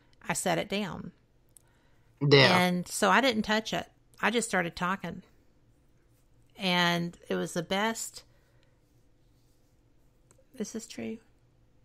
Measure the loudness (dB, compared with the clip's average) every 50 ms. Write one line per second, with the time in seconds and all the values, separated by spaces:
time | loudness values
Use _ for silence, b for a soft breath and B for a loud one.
0 | _ _ _ -12 -8 -6 -4 -2 0 0 0 0 -2 -2 -4 -4 -4 -6 -8 -10
1 | -12 -14 -16 _ _ _ _ _ _ _ -20 -20 _ _ _ _ _ _ _ _
2 | _ _ _ -2 4 6 8 8 8 8 6 6 4 2 0 -2 -4 -6 -4 0
3 | 2 4 4 4 4 2 2 0 0 0 0 -2 -2 -4 -6 -6 -6 -8 _ _
4 | _ _ _ -4 -2 0 0 0 -2 0 0 -2 -2 -2 -4 -6 -4 -4 -4 -4
5 | -6 -10 -10 -12 -16 _ _ _ _ _ _ _ _ _ _ _ _ _ _ _
6 | _ _ _ _ _ _ _ -20 -20 _ _ -4 -2 0 2 2 2 2 2 0
7 | -2 -4 -8 -10 -8 -4 -4 -4 -4 -4 -4 -4 -4 -2 -2 0 0 -2 -2 -4
8 | -8 -12 -14 -18 -20 _ _ _ _ _ _ _ _ _ _ _ _ _ _ _
9 | _ _ _ _ _ _ _ _ _ _ _ _ _ _ _ _ _ _ _ _
10 | _ _ _ _ _ -20 _ _ _ _ -12 -12 -10 -10 -10 -12 -14 -14 -12 -10
11 | -10 -10 -10 -12 -16 _ _ _ _ _ _ _ _ _ _ _